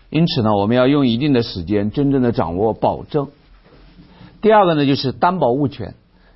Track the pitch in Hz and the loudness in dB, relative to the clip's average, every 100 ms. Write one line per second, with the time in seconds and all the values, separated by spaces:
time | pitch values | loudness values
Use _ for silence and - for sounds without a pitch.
0 | _ 151 170 - 110 104 101 123 127 147 | _ 0 0 0 0 0 2 2 2 2
1 | 131 113 147 127 113 95 82 104 104 147 | 2 0 0 0 -2 -6 -4 -2 -2 -2
2 | 139 139 123 110 82 87 110 - 110 73 | 0 0 0 0 -4 -2 -2 0 -2 -2
3 | - 151 139 - _ - _ - - - | -6 -6 -6 -10 _ -20 _ -20 -20 -20
4 | - - - - 208 214 185 156 139 139 | -20 -20 -20 -4 2 4 4 2 2 0
5 | 131 98 180 185 131 131 143 - 92 - | -2 -2 -2 0 0 0 -2 -6 -12 -14
6 | _ _ _ | _ _ _